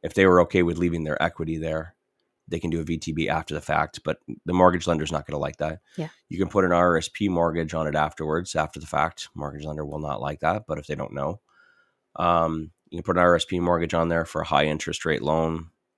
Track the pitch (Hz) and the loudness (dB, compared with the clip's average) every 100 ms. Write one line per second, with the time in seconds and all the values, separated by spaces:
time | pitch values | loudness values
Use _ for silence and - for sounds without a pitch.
0 | 85 - 95 90 85 95 85 85 87 85 | -4 4 8 8 6 4 2 2 0 0
1 | 78 - 82 - 80 80 80 80 82 _ | -4 -2 -2 -2 -6 -4 -4 -4 -6 _
2 | _ _ _ _ - 82 82 82 78 80 | _ _ _ _ -10 -6 -4 -4 -4 -6
3 | - 78 78 80 - 73 - 76 76 - | -4 -4 -2 -2 -4 -8 -2 0 -2 -4
4 | - - - - 82 90 90 87 87 80 | -6 -6 -8 -10 -2 6 6 6 0 -2
5 | 78 78 73 73 73 - 78 80 _ - | -2 -6 -6 -6 -6 -4 -6 -6 _ -12
6 | 156 - _ 87 90 101 90 87 87 85 | -12 -12 _ -4 0 2 2 4 4 2
7 | - - 101 87 85 82 78 82 78 76 | -2 -2 0 2 0 0 -4 -4 -2 0
8 | 76 - 78 80 92 82 78 - 80 73 | -2 -2 -4 -4 -2 -4 -4 -6 -4 -2
9 | 80 - - - 71 73 76 76 73 76 | -2 -4 -16 -10 -10 -8 -10 -8 -8 -8
10 | 76 60 71 76 78 104 107 76 73 71 | -8 -6 -6 -2 -2 -2 -4 -8 -6 -8
11 | 67 67 71 101 _ _ _ _ _ _ | -6 -4 -6 -6 _ _ _ _ _ _
12 | _ - 87 85 82 80 80 _ _ 85 | _ -2 2 4 2 -2 -8 _ _ -8
13 | 92 87 87 85 - 90 87 87 82 85 | 0 4 6 6 2 -2 2 2 2 0
14 | 85 85 80 80 78 73 76 76 - - | 2 0 -2 -6 0 2 2 0 -4 -6
15 | 82 78 73 80 80 82 82 _ _ | -2 -2 0 0 0 -4 -10 _ _